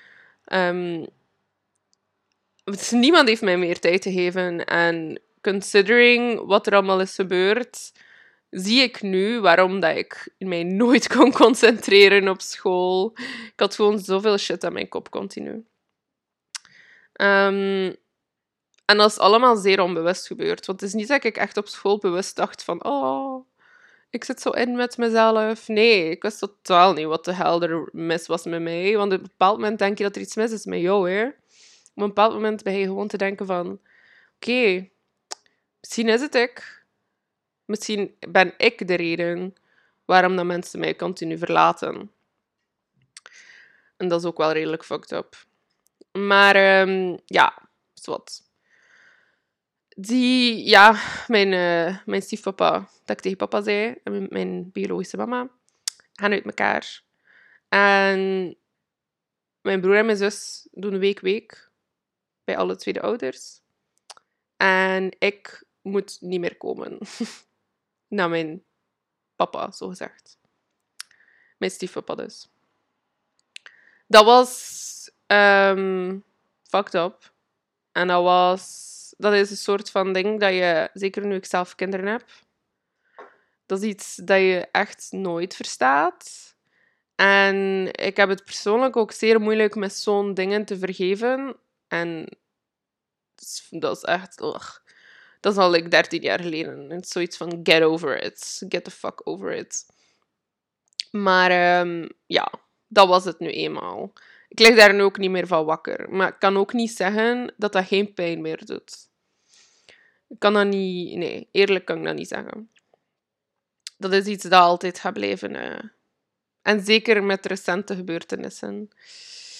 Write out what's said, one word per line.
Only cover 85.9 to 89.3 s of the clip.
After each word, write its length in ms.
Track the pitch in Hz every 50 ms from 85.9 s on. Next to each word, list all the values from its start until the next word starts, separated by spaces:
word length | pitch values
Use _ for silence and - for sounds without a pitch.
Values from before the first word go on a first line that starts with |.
| 277 285 311 349 349 _ - - - - - - _ _ _ _ _ _ _ _ _ _ _ _ _
En 760 | - 185 196 196 196 196 196 196 196 196 196 190 190 185 185 -
ik 240 | - - 196 190
heb 120 | - 202 190
het 160 | 196 190 -
persoonlijk 520 | - - - - 208 208 233 262 262 262
ook 160 | 240 220 208 -
zeer 280 | - - 220